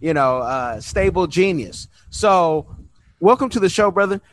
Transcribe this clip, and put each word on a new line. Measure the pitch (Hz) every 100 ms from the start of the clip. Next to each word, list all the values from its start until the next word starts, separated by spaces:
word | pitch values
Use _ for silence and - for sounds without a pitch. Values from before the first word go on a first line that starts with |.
you | 160
know, | 147 131 127
uh, | 120 131 120 110
stable | - 202 190 170 175
genius. | 170 190 165 92 - - _ -
So | - 214 185 165 156 - - - _ _ -
welcome | 185 254 262
to | 233
the | 190
show, | 214 208
brother. | 185 196 196 _